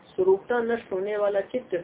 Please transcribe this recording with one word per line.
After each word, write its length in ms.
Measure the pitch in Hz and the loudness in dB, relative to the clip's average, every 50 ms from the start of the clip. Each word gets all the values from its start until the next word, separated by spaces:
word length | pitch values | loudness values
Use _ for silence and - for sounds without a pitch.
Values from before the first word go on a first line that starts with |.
| - - - | -20 -12 -4
स्वरूपता 460 | - 185 185 190 196 - - 240 240 | 0 4 4 4 4 2 -2 -2 0
नष्ट 320 | 226 226 233 226 - - 196 | 0 0 -2 -4 -4 -6 -6
होने 240 | 185 190 208 214 | -4 -4 -2 -2
वाला 240 | 208 208 202 202 196 | 0 0 0 0 0
चित्त 360 | 196 - - 170 170 - 185 170 | -4 -2 -6 -6 -6 -4 -6 -6